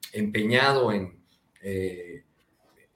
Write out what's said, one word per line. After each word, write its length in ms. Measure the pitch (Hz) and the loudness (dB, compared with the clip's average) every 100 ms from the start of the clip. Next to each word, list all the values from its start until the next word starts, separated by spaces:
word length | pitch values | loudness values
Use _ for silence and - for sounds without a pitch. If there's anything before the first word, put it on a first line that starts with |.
| - | -10
empeñado 800 | 104 104 107 107 123 139 135 117 | -4 -2 0 2 4 4 4 2
en, 260 | 101 92 - _ _ _ _ | 0 -4 -12 _ _ _ _
eh, 600 | 98 95 95 87 87 82 - _ _ _ _ _ _ | -6 -4 -4 -6 -14 -16 -18 _ _ _ _ _ _